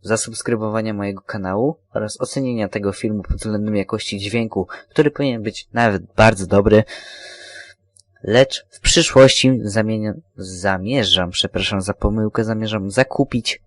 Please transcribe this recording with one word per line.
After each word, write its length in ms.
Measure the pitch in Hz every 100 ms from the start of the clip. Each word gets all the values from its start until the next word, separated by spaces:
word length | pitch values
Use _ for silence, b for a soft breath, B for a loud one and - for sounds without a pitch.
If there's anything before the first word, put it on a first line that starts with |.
zasubskrybowania 920 | 101 110 - 113 - 117 107 110 110
mojego 280 | 104 101 98
kanału 540 | - 107 92 98 131 165 _
oraz 260 | 107 107 -
ocenienia 480 | - - 131 120 101
tego 240 | 110 101
filmu 300 | 98 113 107
pod 140 | 92 95
względem 400 | 113 107 107 104
jakości 420 | 98 107 - 101
dźwięku, 500 | 101 117 113 107 92 B B
który 200 | - 147
powinien 320 | - 143 117
być 260 | 107 - -
nawet 300 | 117 120 98 82 -
bardzo 300 | 110 104 92
dobry. 380 | 101 101 107 113 B B B B B B B B B _ _ _ _
Lecz 440 | - 113 135 - _
w 100 | -
przyszłości 800 | - - 160 135 131 - 131 127
zamieniam, 580 | 104 104 110 110 107 101 _ -
zamierzam, 920 | 95 92 98 95 95 135 98 92 87
przepraszam 500 | 90 - - 95 101
za 140 | 95
pomyłkę, 500 | 98 107 107 107 113
zamierzam 460 | 110 110 110 110 95
zakupić 720 | 98 131 - 139 123 117 -